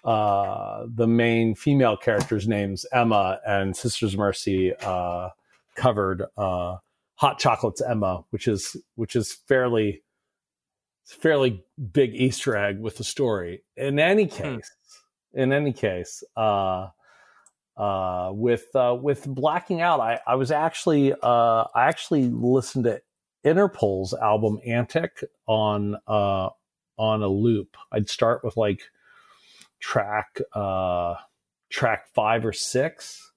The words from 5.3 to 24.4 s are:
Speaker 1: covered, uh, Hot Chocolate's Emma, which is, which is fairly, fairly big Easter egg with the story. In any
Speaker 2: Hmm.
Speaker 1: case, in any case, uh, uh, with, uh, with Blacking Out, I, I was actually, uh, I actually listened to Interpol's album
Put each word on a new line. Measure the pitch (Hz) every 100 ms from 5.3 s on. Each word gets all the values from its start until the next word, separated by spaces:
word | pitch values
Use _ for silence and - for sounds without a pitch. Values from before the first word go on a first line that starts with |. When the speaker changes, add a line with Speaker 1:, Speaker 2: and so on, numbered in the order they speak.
| - _ _ _
Speaker 1:
covered, | - 131 107 95 92 - -
uh, | 98 90 87 90 _ _ _ -
Hot | 143 -
Chocolate's | 139 110 120 -
Emma, | 123 113 98 90 -
which | 107 -
is, | 101 - - _ -
which | 113
is | 120 104
fairly, | - _ 131 123 117 104 98 _ _ _ _ _ _ _ _ _ _
fairly | _ - 160 147 131 98 _ - 113
big | 147 127
Easter | - 127 - - 107
egg | 101 101
with | 110 -
the |
story. | 107 - 127 104 87 87 _ -
In | 139 143
any | 165 208
Speaker 2:
Hmm. | 190 - 147 120
Speaker 1:
case, | - _ _ - _ _ _
in | - 131
any | 143 147
case, | 113 107 90 85 - - -
uh, | 110 101 95 92 95 _ _ _ _ _ _ _ _ -
uh, | 104 95 92 90 92
with, | 98 120 117 -
uh, | 135 123 123
with | 139 139 143
Blacking | 131 151 170 - 170
Out, | 175 151
I, | 113 120 -
I | 127
was | 131
actually, | 151 160 - - 151 135
uh, | - 120 120 117 113 113
I | 117 135
actually | 160 - 156 127
listened | 117 120 131 120 135
to | 120 107 _ _ _ _
Interpol's | 143 165 202 - 104 95 92
album | - 110 104